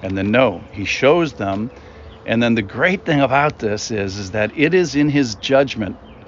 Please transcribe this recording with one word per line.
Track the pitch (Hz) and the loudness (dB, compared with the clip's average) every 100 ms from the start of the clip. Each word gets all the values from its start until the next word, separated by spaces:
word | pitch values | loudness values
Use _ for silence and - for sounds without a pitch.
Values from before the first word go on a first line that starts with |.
And | 95 98 | -4 -4
then | 98 | 0
no, | 120 127 85 - | 4 2 0 -12
he | 101 | -10
shows | 98 - 127 170 160 | -6 2 4 4 2
them. | - 101 98 117 - - - - - - | -4 -4 -4 -6 -10 -20 -20 -20 -16 -2
And | 113 | 0
then | 117 117 | 2 2
the | |
great | 101 113 165 185 | -2 -2 0 0
thing | - 147 | 0 2
about | 135 135 147 - | 4 2 0 -2
this | 110 104 - | -4 -4 -4
is, | 110 98 95 | -4 -4 -6
is | 95 | -6
that | 107 107 160 | -2 -4 0
it | 156 | 2
is | 185 170 139 | 2 2 2
in | 147 | 2
his | 143 127 104 | 2 0 -4
judgment, | - 135 135 113 95 90 - - | 2 2 2 -2 -8 -8 -16 -20